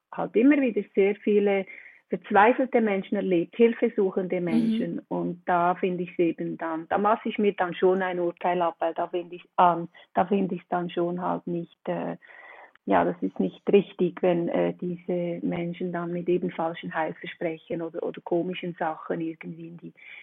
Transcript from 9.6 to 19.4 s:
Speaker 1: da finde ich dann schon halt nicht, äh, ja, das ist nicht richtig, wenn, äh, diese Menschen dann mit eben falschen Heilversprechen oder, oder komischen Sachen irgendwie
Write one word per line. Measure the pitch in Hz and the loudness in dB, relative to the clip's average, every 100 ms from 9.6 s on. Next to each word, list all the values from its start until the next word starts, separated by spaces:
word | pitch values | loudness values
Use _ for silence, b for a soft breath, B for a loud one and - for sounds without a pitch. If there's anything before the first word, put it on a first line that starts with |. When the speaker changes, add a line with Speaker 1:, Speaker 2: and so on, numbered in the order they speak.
| 180 170 170 b b | 6 4 -4 b b
Speaker 1:
da | - 180 | -2 2
finde | 202 180 180 | 2 0 -4
ich | - | -4
dann | 180 175 | -4 -2
schon | 180 170 175 | -2 -2 -2
halt | 180 165 - | -4 -4 -4
nicht, | 170 175 _ - | -6 -6 _ -8
äh, | 170 170 170 B B B B B B | -6 -6 -8 B B B B B B
ja, | - 185 | 0 2
das | 175 175 | 2 -2
ist | 190 - | -4 -2
nicht | 185 - - | -4 -4 -2
richtig, | 202 - - 175 175 | -2 -2 -2 -2 0
wenn, | 185 175 170 | 0 0 0
äh, | 175 175 | 0 -2
diese | 175 180 175 - 180 175 170 | -2 -8 -8 -4 -4 -4 -4
Menschen | 180 170 170 175 180 | -4 -4 -6 -6 -6
dann | 170 170 | -6 -6
mit | 175 175 | -4 0
eben | 180 180 | 0 -2
falschen | - 165 170 180 | -4 -6 -6 -8
Heilversprechen | 170 160 170 175 - 175 160 - 170 | -4 -4 -6 -12 -8 -6 -6 -8 -8
oder, | 165 170 | -8 -6
oder | 170 165 | -8 -8
komischen | - 175 180 180 180 170 | -4 -2 -2 -6 -8 -6
Sachen | 165 160 - 170 | -6 -6 -6 -6
irgendwie | 160 165 | -6 -8